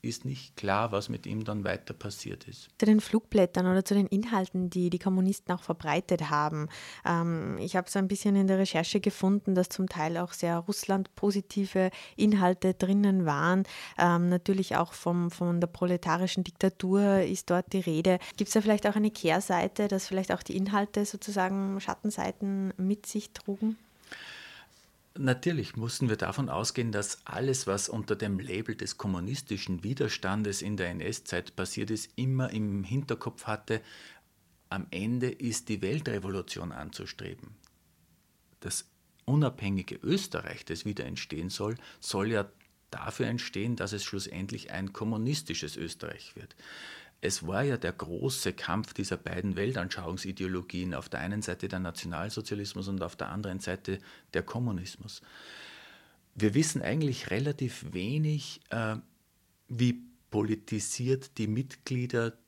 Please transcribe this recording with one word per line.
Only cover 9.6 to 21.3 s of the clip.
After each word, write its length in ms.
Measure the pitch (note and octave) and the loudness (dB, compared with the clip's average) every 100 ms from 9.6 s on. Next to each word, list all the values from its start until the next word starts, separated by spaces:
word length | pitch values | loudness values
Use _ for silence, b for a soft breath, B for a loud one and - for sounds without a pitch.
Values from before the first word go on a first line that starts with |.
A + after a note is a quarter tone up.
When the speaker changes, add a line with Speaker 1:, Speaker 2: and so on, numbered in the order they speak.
| F3+ | 2
Speaker 2:
zum 200 | - F#3 | 0 -2
Teil 280 | F3 D#3 E3+ | 0 0 0
auch 160 | F3 | -4
sehr 260 | - E3+ E3+ | -2 0 0
russlandpositive 1300 | F3 G3+ - G3 F#3+ - G3+ G3+ - - F#3+ G3 F#3 B B - | 0 -4 0 0 0 0 2 2 -2 -2 0 4 2 B B 4
Inhalte 580 | G#3+ G#3 F3+ F#3 F#3+ | 6 8 6 6 2
drinnen 520 | F#3 F#3 G3+ G3+ F#3+ E3 | 4 4 6 6 6 4
waren. 360 | C#3+ D#3+ F#3+ F#3+ B B - | 4 6 4 2 B B 4
Ähm, 320 | F3 E3+ F3 | 6 8 6
natürlich 460 | F3+ E3+ F#3+ F#3 | 4 4 2 2
auch 180 | - F3 | 2 2
vom, 380 | - F3 F3 F3 | -2 0 2 0
von 300 | - F3 E3+ | 0 0 2
der 80 | F3 | 0
proletarischen 720 | - F3+ F3 F3 E3 F#3 - | 0 0 2 2 2 2 0
Diktatur 800 | F3 - F#3+ - F#3 G3 G3+ G3 | -2 2 2 2 2 6 6 6
ist 300 | F3 F#3 - | 4 0 2
dort 220 | F3+ - | 2 2
die 60 | F#3+ | 0
Rede. 400 | F3 D#3 F3+ F3+ B - | 2 4 4 4 B -4
Gibt's 180 | G3+ | 2
da 60 | A3 | 4
vielleicht 280 | G#3+ G#3 G#3 | 6 4 4
auch 80 | G#3 | 4
eine 160 | G#3+ | 2
Kehrseite, 720 | - E3 E3+ - F3+ F#3+ - G#3 | 2 2 4 4 2 2 0 2
dass 220 | G3 - | 0 0
vielleicht 240 | F#3+ F#3 | -2 0
auch 100 | F3+ | -2
die 140 | - F#3+ | 0 -2
Inhalte 480 | G3 G3+ G3+ G#3+ | 2 2 2 0
sozusagen 760 | G#3 G3 - | -2 -4 -4